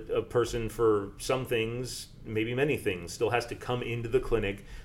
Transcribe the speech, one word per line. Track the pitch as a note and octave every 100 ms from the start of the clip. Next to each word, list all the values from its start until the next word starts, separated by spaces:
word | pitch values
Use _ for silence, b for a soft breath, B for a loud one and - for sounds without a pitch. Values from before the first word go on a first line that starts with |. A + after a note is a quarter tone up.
| -
a | A#2
person | A2+ B2 A2+ A#2+ G#2+
for | - A2+ G#2 G2 -
some | - C3
things, | A#2+ A#2+ A2+ A#2+ B2 - - -
maybe | B2 G#2+ A#2
many | B2 D3 A2
things, | G2+ F2+ E2+
still | - G#2+
has | A#2 A#2
to | -
come | - B2
into | A#2 A#2 A#2
the | B2
clinic. | - A2+ G2 G2+ - B